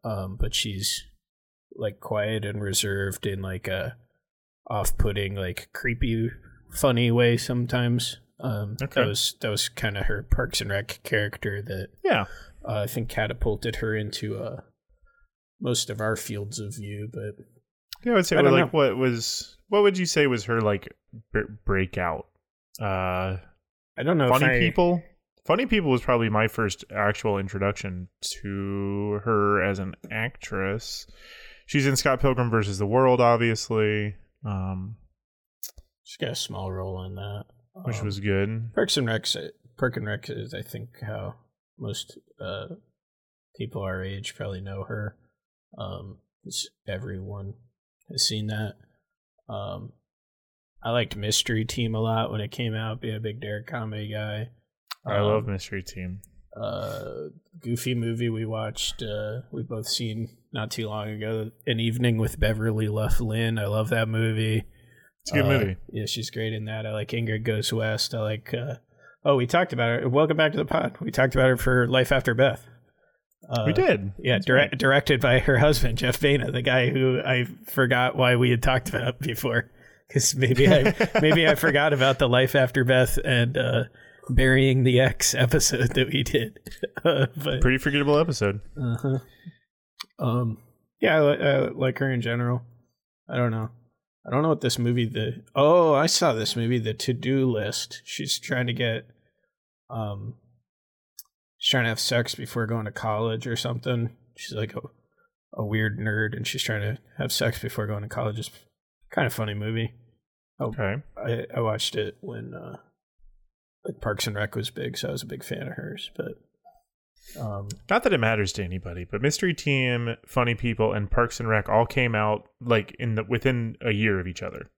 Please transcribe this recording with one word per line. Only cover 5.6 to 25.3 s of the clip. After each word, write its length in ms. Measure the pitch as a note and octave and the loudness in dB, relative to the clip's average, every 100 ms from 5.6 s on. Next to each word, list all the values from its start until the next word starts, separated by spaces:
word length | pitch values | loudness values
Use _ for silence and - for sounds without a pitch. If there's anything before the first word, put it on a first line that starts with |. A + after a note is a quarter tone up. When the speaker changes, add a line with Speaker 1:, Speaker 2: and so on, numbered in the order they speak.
| - | -12
Speaker 1:
creepy, 560 | - B2+ A#2+ B2+ A2+ A2+ - - - _ | -6 -4 -2 0 0 -2 -6 -20 -20 _
funny 380 | - C#3 A#2+ A#2+ | 0 2 4 4
way 260 | A#2 A#2+ A#2+ | 6 6 4
sometimes. 800 | - B2 A#2+ B2 A#2+ B2 A#2+ - _ _ | 0 -2 0 0 2 0 -2 -8 _ _
Um, 380 | - G#2 G#2 G#2 | -6 -4 -6 -6
Speaker 2:
Okay. 200 | C3 - | -4 0
Speaker 1:
that 60 | A#2 | 0
was, 280 | G2+ - - | 0 -2 -2
that 80 | A2+ | -4
was 200 | G#2 - | -2 -4
kinda 340 | - A2 G2+ | -4 -4 0
her 200 | - G#2 | 0 -2
Parks 380 | - - B2 - | 2 2 2 -4
and 80 | G#2 | -2
Rec 280 | G2+ G#2+ - | -4 -6 -12
character 580 | - G#2+ G#2 - G#2 G2+ | -2 -2 -2 -4 -8 -8
that, 280 | G#2 F#2+ - _ | -8 -8 -10 _
Speaker 2:
Yeah. 220 | F#4+ E3 F#2+ - - - - | 0 2 0 -10 -18 -16 -6
Speaker 1:
uh, 140 | G#2+ | -4
I 60 | G#2 | -4
think 220 | - A2+ | -4 -6
catapulted 680 | - G#2+ A#2 A#2 G#2 A#2+ - | -4 -4 -2 -2 -2 -4 -4
her 180 | A2+ A2 | -4 -4
into, 420 | G#2+ - G#2+ G#2+ | -4 -6 -8 -8
uh, 240 | A2+ C3 - _ _ _ _ _ _ _ _ _ | -8 -12 -16 _ _ _ _ _ _ _ _ _
most 300 | A#2+ A#2 - | -4 -2 -4
of 120 | G2+ | -4
our 140 | G#2+ A2 | -2 -2
fields 440 | - G2+ G2+ A2 | -4 -8 -8 -10
of 140 | G#2 A2 | -10 -10
view. 340 | G#2 G#2 G#2+ | -10 -10 -10
But 240 | A2+ G#2 - - _ _ _ _ - | -10 -10 -12 -20 _ _ _ _ -8
Speaker 2:
Yeah, 100 | A#3+ | 0
I 20 | A3+ | 2
would 100 | F3 | 2
say, 120 | D#3+ | 4
Speaker 1:
I 40 | |
don't 120 | C#3 | 6
Speaker 2:
like, 200 | C3+ B2 | 6 4
Speaker 1:
know. 40 | D#3+ | 4
Speaker 2:
what 180 | C3+ G#2 | 4 4
was, 600 | C3 A#2 - - - - _ | 2 2 -4 -6 -10 -20 _
what 160 | G#3 | 4
would 140 | G3+ F#3 | 6 4
you 80 | F3 | 0
say 180 | E3 C#3+ | 2 4
was 200 | A#2+ G#2 | 2 0
her, 140 | A2+ | 2
like, 300 | G#2+ G2+ - - _ A#2 _ | 2 0 -4 -20 _ -20 _
b-, 80 | - - G#2 - | -4 -4 -6 0
breakout? 640 | G2 F#2+ - F2 D2+ - _ _ _ _ - | 0 0 -2 -2 -4 -10 _ _ _ _ -8
Uh, 580 | G#2+ F#2+ F#2 F#2 F#2+ F#2 - _ _ _ _ - | -4 -2 0 -2 -2 -6 -10 _ _ _ _ -6
Speaker 1:
I 60 | |
don't 140 | C3+ F3 | 0 2
know 80 | B2+ | 4
if 60 | |
Speaker 2:
Funny 140 | B2+ B2+ B2 | 4 4 4
Speaker 1:
I 40 | |
Speaker 2:
People? 440 | E3 - F3 F3 - _ _ | 2 4 2 2 -4 _ _